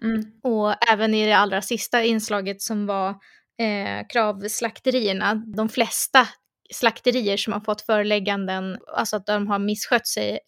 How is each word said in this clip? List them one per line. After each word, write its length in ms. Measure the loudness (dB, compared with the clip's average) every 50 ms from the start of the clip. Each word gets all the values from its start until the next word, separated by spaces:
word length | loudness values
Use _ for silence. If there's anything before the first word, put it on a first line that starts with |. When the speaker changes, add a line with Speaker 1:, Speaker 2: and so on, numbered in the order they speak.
Speaker 1:
Mm. 200 | -2 -2 -2 -2 -4 -6 -14 _
Speaker 2:
och 320 | -2 -2 0 2 2 0 2 2 4 4
även 220 | 4 4 4 2 4
i 120 | 2 4
det 60 | 6 6
allra 260 | 6 4 4 0 -2
sista 400 | -2 -2 -4 -4 -2 0 0 2 2
inslaget 580 | 2 0 0 0 -2 -2 -2 -2 -4 -6 -6
som 240 | -6 -4 -4 -4 -2
var, 220 | -2 -2 0 -2 -2 -4 -6 _ -20 _ _ _ _ _ -4
eh, 480 | -2 -2 -2 -2 -4 -4 -6 -6 -8 -2
kravslakterierna, 1200 | 0 2 2 2 0 -4 -6 -6 -4 -4 -4 -6 -6 -2 -2 0 0 2 0 0 0 0 0 0 0
de 340 | -2 -4 -6 -4 -2 -2 -2
flesta 580 | 0 0 0 0 0 -4 -4 6 6 6 6 6 -2 _ _ _ _ _ _ _
slakterier 640 | -6 0 0 0 0 2 0 2 2 2 0 0 -2
som 160 | -2 -2 -4
har 80 | -4 -4
fått 220 | -2 -4 -4 -4
förelägganden, 960 | 0 0 0 0 2 0 0 0 0 -2 -4 -2 -4 -4 -4 -4 -6 -8 -10 -12 -14 -8 -4
alltså 200 | -4 -4 -2 -4
att 100 | -4 -2
de 200 | -2 -2 -2 0 -2
har 100 | -2 -2
misskött 480 | 0 -2 -2 -4 -2 -2 -2 0 0
sig, 240 | -2 -4 -2 -2 -2 -4 -6 -6